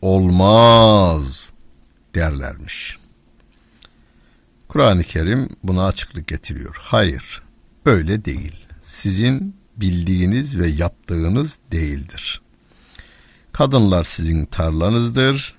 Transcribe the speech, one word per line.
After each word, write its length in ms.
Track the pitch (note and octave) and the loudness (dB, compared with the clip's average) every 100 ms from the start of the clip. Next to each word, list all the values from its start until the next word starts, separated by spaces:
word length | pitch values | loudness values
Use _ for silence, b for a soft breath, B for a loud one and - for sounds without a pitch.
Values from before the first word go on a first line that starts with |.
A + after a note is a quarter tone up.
olmaz 1500 | F#2+ F#2+ F2+ F2+ G2 A2 A#2 A#2 A2 G#2 F2 D#2+ C2+ - - - - _ _ _ _ E2+ | 0 2 4 4 6 8 8 8 8 6 4 0 -4 -10 -14 -18 -20 _ _ _ _ -4
derlermiş. 840 | D#2+ C#2 B1+ - - - - - _ _ _ _ _ b b b b b b b b b b b - | -4 -4 -8 -12 -14 -12 -12 -14 _ _ _ _ _ b b b b b b b b b b b -6
Kur'an-ı 360 | - B2 F2+ | 2 2 2
Kerim 460 | E2 D#2+ E2+ B2+ C3 - | 0 -4 -2 -2 -4 -8
buna 220 | F#2 F#2 F#2+ | -4 -2 -2
açıklık 420 | - - E2 - | -4 -10 -12 -10
getiriyor. 500 | D#2 - C#2+ - - | -10 -10 -12 -14 -16
Hayır, 640 | - G#2+ F#2 B1+ - - - _ _ _ D3 | -2 0 0 -2 -10 -20 -20 _ _ _ 2
öyle 400 | G2 D#2+ G#2+ F2+ | 2 2 -4 -4
değil. 400 | C2 D2+ - - - | -8 -10 -14 -20 -20
Sizin 760 | - - G2+ F#2+ B2 C3+ G3 - _ G#2+ | -16 -8 -4 0 0 0 -4 -12 _ -4
bildiğiniz 840 | F#2+ F2 E2+ F#2 F2+ B2 C#3+ G2 | -2 0 0 0 2 0 -2 -2
ve 80 | E2+ | -2
yaptığınız 920 | D2+ F2 - - E2 E2 A#2+ D3+ - - | -2 -4 -6 -8 -4 -2 -2 -4 -10 -8
değildir. 720 | E2 D2+ C#2+ - - - - _ _ b b b b b b b b b | -4 -4 -6 -12 -14 -12 -12 _ _ b b b b b b b b b
Kadınlar 520 | - C#3 C3+ G2+ F2+ | -2 2 4 4 2
sizin 420 | D#2+ - E2 D#2+ C#2+ | 0 -4 -2 -2 -2
tarlanızdır. 1120 | - E2 D#2 F#2 A#2 A#2 B2+ C3 C#3 - | -4 -2 0 0 0 -2 0 0 0 -6